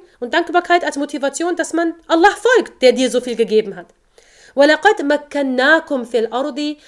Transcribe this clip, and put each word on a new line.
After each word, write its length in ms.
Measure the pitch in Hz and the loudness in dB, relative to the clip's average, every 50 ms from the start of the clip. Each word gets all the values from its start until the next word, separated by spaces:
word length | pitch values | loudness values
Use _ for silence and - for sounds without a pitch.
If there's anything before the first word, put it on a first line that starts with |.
| - _ _ - | -8 _ _ -12
Und 140 | 240 240 302 | -8 -4 -2
Dankbarkeit 500 | 330 330 339 302 349 349 - 349 359 - | -2 -2 0 0 0 0 2 0 0 0
als 140 | 302 285 277 | -2 -6 -6
Motivation, 580 | 294 285 - 285 269 277 - - 330 349 349 | -6 -8 -6 -6 -6 -6 -4 -4 -4 -4 -4
dass 180 | 330 311 - - | -4 -4 -4 -4
man 200 | 330 339 339 330 - _ - | -2 -2 -2 -4 -8 _ -2
Allah 240 | 320 330 349 403 | 2 4 4 4
folgt, 500 | 392 - - 466 508 415 - - - - | 2 2 2 2 2 2 0 -2 -2 0
der 100 | 254 254 | 2 2
dir 180 | 233 233 262 247 | 4 2 0 0
so 120 | - 247 | 0 -2
viel 140 | 247 254 233 | -4 -4 -2
gegeben 400 | 202 226 185 214 214 214 202 180 | -2 -2 0 0 0 0 -2 -6
hat. 120 | 175 170 _ _ _ _ _ _ _ _ _ _ _ _ - - | -14 -16 _ _ _ _ _ _ _ _ _ _ _ _ -4 0
وَلَقَدْ 480 | 262 285 294 311 311 - 403 427 - 285 | 2 4 4 4 4 2 2 2 2 0
مَكَّنَّاكُمْ 1000 | 285 294 294 294 - - 285 277 269 254 247 254 285 320 320 320 - 294 254 233 | -2 -2 -2 -4 -6 -6 -4 -4 -2 -2 0 2 4 2 2 2 -2 -6 -6 -4
فِي 220 | 226 - 233 226 220 | -4 -4 -2 -2 -2
الْأَرْضِ 500 | 233 254 269 302 247 294 294 294 294 294 _ | -4 -4 -6 -6 -6 -6 -6 -8 -8 -10 _